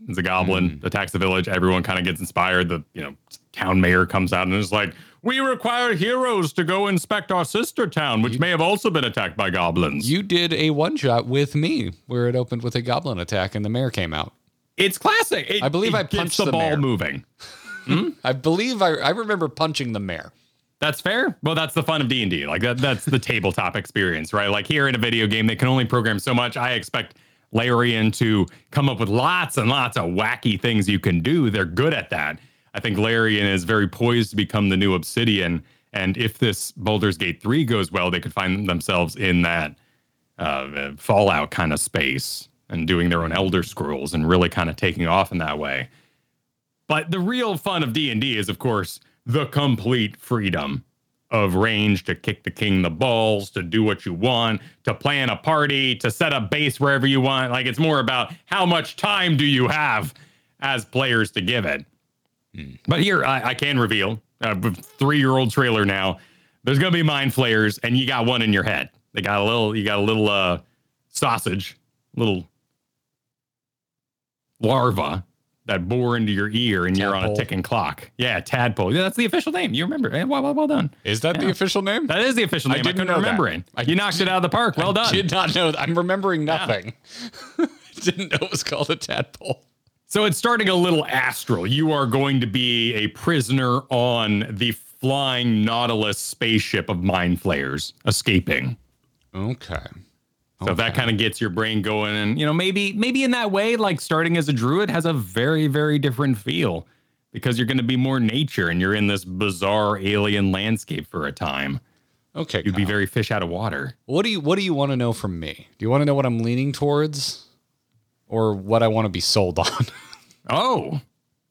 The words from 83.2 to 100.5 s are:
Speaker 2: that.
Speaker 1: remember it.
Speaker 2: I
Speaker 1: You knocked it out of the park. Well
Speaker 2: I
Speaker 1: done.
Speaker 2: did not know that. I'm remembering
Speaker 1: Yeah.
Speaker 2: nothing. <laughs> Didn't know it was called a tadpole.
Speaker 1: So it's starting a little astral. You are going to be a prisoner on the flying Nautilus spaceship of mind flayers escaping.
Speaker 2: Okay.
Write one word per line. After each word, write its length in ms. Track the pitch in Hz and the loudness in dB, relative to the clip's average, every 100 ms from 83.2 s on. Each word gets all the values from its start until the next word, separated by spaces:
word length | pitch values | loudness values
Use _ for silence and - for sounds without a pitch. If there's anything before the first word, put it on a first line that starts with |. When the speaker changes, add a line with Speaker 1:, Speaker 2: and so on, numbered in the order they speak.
Speaker 2:
that. 60 | 202 | 2
Speaker 1:
remember 200 | 208 143 | 0 0
it. 140 | 80 - - | -2 -8 -4
Speaker 2:
I 80 | |
Speaker 1:
You 120 | 120 175 | 0 0
knocked 240 | 202 165 | 0 0
it 80 | 185 | 0
out 100 | 185 | 0
of 40 | |
the 80 | 175 | 0
park. 280 | 202 233 151 | 2 0 0
Well 120 | 180 | 0
Speaker 2:
I 40 | |
Speaker 1:
done. 200 | 202 226 | 2 2
Speaker 2:
did 180 | 190 185 | 0 0
not 220 | 190 180 | 0 0
know 180 | 170 170 | 2 0
that. 80 | 151 | 0
I'm 160 | 139 170 | -2 0
remembering 520 | 175 190 196 170 151 | 0 0 0 0 0
Speaker 1:
Yeah. 100 | 160 | -2
Speaker 2:
nothing. 360 | 180 104 98 - _ - 240 - - - | 0 -4 -4 -16 _ -16 -16 -16 -14 -2
<laughs> 120 | 330 - - - | -2 -4 -20 -4
Didn't 300 | 180 - 185 | -4 -2 -4
know 60 | - | -4
it 100 | - | -4
was 120 | - | -6
called 260 | - - 143 | -6 -4 -2
a 60 | 165 | -4
tadpole. 640 | - - 135 - 139 135 _ _ _ _ _ | -4 -6 -6 -10 -8 -8 _ _ _ _ _
Speaker 1:
So 160 | 202 208 | 0 0
it's 120 | 151 | 0
starting 320 | 240 233 202 | 0 2 2
a 40 | 180 | 2
little 300 | 180 165 - | 4 2 0
astral. 640 | - 127 120 - 104 92 | -2 -2 -4 -2 -2 0
You 240 | 135 156 | 0 0
are 160 | 147 135 | 0 0
going 320 | 131 139 135 | 0 2 0
to 60 | 120 | 0
be 460 | 113 123 120 117 110 | -2 0 0 0 -2
a 120 | 107 | -4
prisoner 720 | - - 165 113 135 127 123 - | -2 0 0 2 0 2 0 0
on 580 | 123 123 117 107 101 113 | 0 2 2 2 0 0
the 220 | 101 120 | -2 -2
flying 920 | 107 - - 131 135 139 123 120 110 | -4 -10 -4 -2 0 0 0 2 2
Nautilus 540 | 107 117 120 113 107 98 | 2 2 0 2 0 -2
spaceship 720 | - - 117 113 - 101 - | -6 -4 2 2 2 -2 -2
of 140 | 90 | -2
mind 380 | 92 92 87 87 | 0 2 2 0
flayers 520 | 95 73 67 73 - - - | 0 0 -2 -4 -8 -6 -2
escaping. 680 | 107 - 95 85 71 65 117 _ _ _ _ _ 95 | 0 2 2 2 -2 -2 -8 _ _ _ _ _ -8
Speaker 2:
Okay. 400 | 104 127 - 87 - - - _ _ _ _ | -6 -6 -8 -10 -10 -18 -20 _ _ _ _